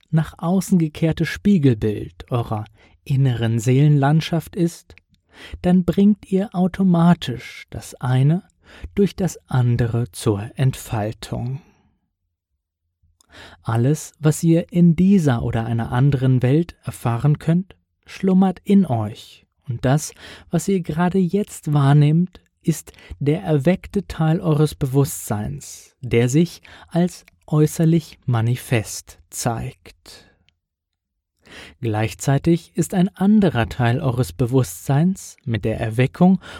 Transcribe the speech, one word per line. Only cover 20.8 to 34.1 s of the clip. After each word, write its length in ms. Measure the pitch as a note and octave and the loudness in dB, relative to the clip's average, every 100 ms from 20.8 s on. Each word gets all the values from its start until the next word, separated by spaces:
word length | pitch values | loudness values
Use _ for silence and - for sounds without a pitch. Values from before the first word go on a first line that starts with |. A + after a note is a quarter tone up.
gerade 380 | E3+ D#3 F3 F#3+ | -2 -2 0 0
jetzt 520 | F3 G3+ G#3 - - | 0 -2 -4 -8 -2
wahrnehmt, 720 | D3 C#3 D3 D3 D#3+ F3+ - _ _ | 2 4 4 4 2 0 -6 _ _
ist 300 | - D#3 - - - - | -4 -4 -6 -20 -18 -6
der 220 | C#3 D#3+ | -4 -2
erweckte 640 | E3 D3+ C#3 F#3 - G3+ - | 0 0 0 -2 -2 -8 -6
Teil 360 | - D#3+ F3 | -2 0 0
eures 340 | E3 D3 D3+ - | 0 0 0 -2
Bewusstseins, 1200 | C3+ C#3 C#3 - - G#2 A2+ C#3+ - - - - | -2 0 0 -4 -8 -6 -8 -10 -16 -20 -20 -14
der 280 | A#2+ A#2 B2 | -2 0 2
sich 320 | C#3+ F3 - - - - | 2 0 -4 -20 -20 -6
als 360 | E3+ F3+ - _ _ - | -2 -2 -4 _ _ -2
äußerlich 720 | D#3 D#3 - D#3+ E3 - - - | 0 0 2 2 2 -2 -10 -4
manifest 920 | A#2 A2+ B2 - A#2 G2+ - - - _ | -2 0 -4 -2 -4 -4 -12 -18 -20 _
zeigt. 1000 | - - A#2 B2+ - - _ - - _ _ _ _ _ _ _ _ _ _ _ _ _ - - - | -8 -6 -6 -10 -14 -20 _ -20 -20 _ _ _ _ _ _ _ _ _ _ _ _ _ -20 -20 -10
Gleichzeitig 920 | A#2 G#2+ A2 - - C#3 - E3+ - - | -4 -2 -2 -4 -2 0 2 0 -2 -6
ist 180 | D#3 | -2
ein 160 | F#3+ F#3 | 0 0
anderer 580 | - G3 G#3+ F#3+ A#2 A2+ | 0 2 4 4 0 -2
Teil 320 | - A#2+ A#2+ | 0 0 0
eures 320 | C3 | -2